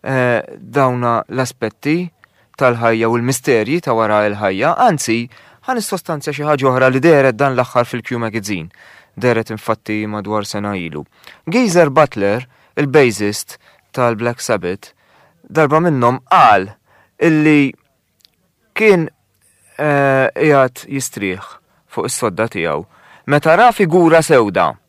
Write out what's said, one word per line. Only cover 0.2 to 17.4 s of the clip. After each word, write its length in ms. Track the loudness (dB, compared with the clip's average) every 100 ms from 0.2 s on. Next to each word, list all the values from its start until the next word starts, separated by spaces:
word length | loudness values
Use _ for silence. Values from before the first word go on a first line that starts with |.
| 0 -2 -4 -18
dawna 640 | -6 0 0 0 -2 -2 -4
l-aspetti 760 | -6 -8 -6 -10 _ -4 -4 -4 _ _ _ _ -2
tal-ħajja 500 | 0 2 0 0 0
u 80 | 0
l-misterji 640 | -2 -4 0 0 0 -4
ta' 160 | -2 -2
wara 260 | 2 2 0
l-ħajja, 460 | -2 -4 -2 -2 2
anzi, 500 | 0 0 -2 -4 -6 _ _ _ -6
ħan 120 | -6
issostanzja 500 | -6 -10 -8 -8 -8
xi 140 | -6 -2
ħaġa 240 | 0 2
oħra 220 | 2 2
li 80 | 2
deret 360 | 4 4 4 2
dan 200 | -2 0
l-aħħar 280 | -2 -2
fil-Q 340 | -2 -6 -8 -6
Magazine. 520 | -6 -6 -6 -8 -8 _ -20 -20 _ -4
Deret 320 | 0 0 -2
infatti 560 | -8 -6 -6 -4 -6 -4
madwar 400 | -8 -4 -4 -4
sena 300 | -8 -6 -6
ilu. 260 | -8 -10 -14 _ -20 -16 -4
Geezer 420 | 0 2 2 4
Butler, 560 | 4 0 0 -2 -2 -6 _ _ -4
il-bassist 800 | 2 4 4 2 -4 -6 -12 -18 _ _ _
tal-Black 480 | -4 -2 -2 -4 -6
Sabbath, 520 | -4 -4 -4 -8 -12 _ _ _ _ _ _
darba 320 | 0 2 2
minnhom 400 | 2 2 0 0 _
qal 380 | 4 6 4 0 -12 _ _ _ _
illi 540 | 0 2